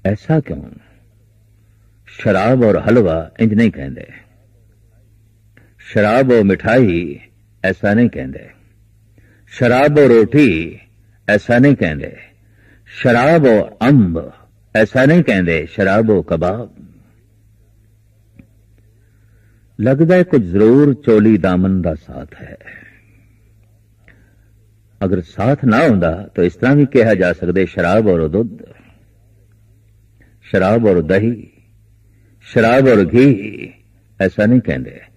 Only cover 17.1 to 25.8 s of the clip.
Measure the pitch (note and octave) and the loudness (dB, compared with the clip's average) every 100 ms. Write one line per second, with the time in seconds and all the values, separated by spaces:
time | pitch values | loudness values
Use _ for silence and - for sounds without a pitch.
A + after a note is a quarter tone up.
17.1 | _ _ _ _ _ _ _ _ _ _ | _ _ _ _ _ _ _ _ _ _
18.1 | _ _ - _ _ _ _ _ _ _ | _ _ -20 _ _ _ _ _ _ _
19.1 | _ _ _ _ _ _ - A2 C3+ E3 | _ _ _ _ _ _ -4 -2 0 2
20.1 | F3+ F3 C#3 F#2 F#2+ G#2+ C3 D3 B2+ - | 2 2 -2 0 2 4 4 2 0 0
21.1 | G#2+ A2 G#2 F#2+ F#2 F#2+ F#2+ E2+ D#2 - | 2 2 2 0 0 0 -2 -4 -8 -14
22.1 | C#2 C#2+ - - - - - - _ _ | -18 -18 -20 -20 -20 -20 -20 -20 _ _
23.1 | _ _ _ _ _ _ _ _ _ _ | _ _ _ _ _ _ _ _ _ _
24.1 | _ _ _ _ _ _ _ _ _ F#2+ | _ _ _ _ _ _ _ _ _ -4
25.1 | F#2 E2+ - G#2+ C#3+ B2+ A2 | -4 -6 -6 -4 0 0 2